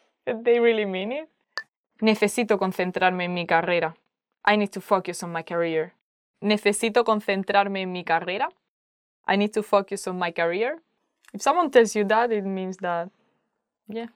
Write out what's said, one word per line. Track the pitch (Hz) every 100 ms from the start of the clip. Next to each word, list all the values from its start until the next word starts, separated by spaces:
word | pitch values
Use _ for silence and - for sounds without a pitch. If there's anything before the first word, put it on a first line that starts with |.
| _ _ -
that | 226 233
they | 240
really | 233 220 202
mean | 185 202
it. | 269 320 _ _ - - _ _ _
Necesito | 220 214 208 - 226 202
concentrarme | 190 - 180 - 185 180 180
en |
mi | 180 170
carrera. | 170 170 175 160 160 _ _ _ _ -
I | 214
need | 202
to | 202
focus | - 190 175 170
on | 202
my | 170
career. | - 170 170 160 156 _ _ _ _ _
Necesito | 208 208 208 202 226 214
concentrarme | 233 214 208 196 190 202 202 196
en | 185
mi | 180
carrera. | 175 165 180 190 302 - _ _ _ _ _ _ -
I | 196
need | 208
to | 214
focus | 208 202 196 196 -
on | 180
my | 175
career. | 170 170 180 240 320 _ _ _ _ _
If | 202
someone | 277 330 320
tells | 254 226 214
you | 202
that, | 214 240
it | 214 196
means | 190 185 185
that, | 180 170 175 - _ _ _ _ _ _ -
yeah, | 220 233